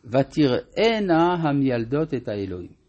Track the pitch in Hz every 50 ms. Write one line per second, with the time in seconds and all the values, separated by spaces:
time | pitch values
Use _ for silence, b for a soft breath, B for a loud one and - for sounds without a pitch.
0 | _ 113 107 135 135 - - 156 151 131 123 107 - _ - - 208 233 226 220
1 | 208 185 165 160 170 175 180 170 165 151 139 143 139 135 123 120 113 113 135 147
2 | 160 156 143 123 123 120 107 101 98 92 90 90 87 87 - _ _